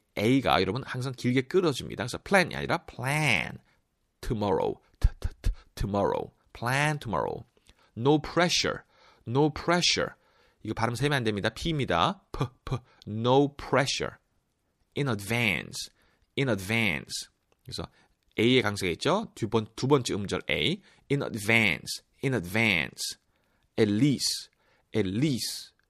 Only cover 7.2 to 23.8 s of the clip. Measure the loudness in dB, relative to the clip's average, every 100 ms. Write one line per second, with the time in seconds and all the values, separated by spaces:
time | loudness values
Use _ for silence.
7.2 | -2 -6 -12 _ _ _ _ 0 4 4
8.2 | 2 0 2 2 0 -4 -8 _ -20 _
9.2 | -2 2 2 0 0 2 2 2 -2 -6
10.2 | _ _ _ _ -8 -2 -2 0 0 0
11.2 | 0 0 -2 -2 -4 -2 0 2 2 0
12.2 | _ -6 -6 _ -8 -8 -8 _ -10 -2
13.2 | 4 4 4 0 -2 0 0 -2 -6 -8
14.2 | _ _ _ _ _ _ _ -4 -2 -2
15.2 | -2 0 2 0 -4 -10 -12 _ _ _
16.2 | _ -2 0 0 0 0 0 -2 -6 -10
17.2 | -12 _ _ _ -14 -10 -12 _ _ _
18.2 | _ 0 4 4 2 -2 -4 -2 0 -2
19.2 | -4 -6 -2 0 -2 -2 2 2 2 -4
20.2 | -4 -4 -2 0 0 -2 -8 _ -4 -2
21.2 | -2 -4 2 4 4 0 -4 -12 _ _
22.2 | -2 -2 -2 0 2 2 -2 -6 -10 -10
23.2 | _ _ _ _ _ 0